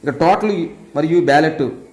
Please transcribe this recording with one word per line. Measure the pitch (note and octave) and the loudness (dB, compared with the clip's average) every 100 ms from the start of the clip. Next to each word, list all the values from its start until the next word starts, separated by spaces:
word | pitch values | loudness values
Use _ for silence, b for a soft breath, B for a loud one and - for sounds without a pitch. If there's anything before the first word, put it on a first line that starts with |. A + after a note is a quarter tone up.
ఇక్కడ | C#3+ C3 | -6 0
టోటల్ | E3+ G3 G#3+ F#3+ E3 - - C#3+ | 2 2 0 -2 -6 -10 -10 -4
మరియు | D#3+ F3 C#3+ | 0 0 4
బ్యాలెట్ | C#3+ D#3 D#3 B2+ F#2+ - | 2 2 -2 -6 -6 -20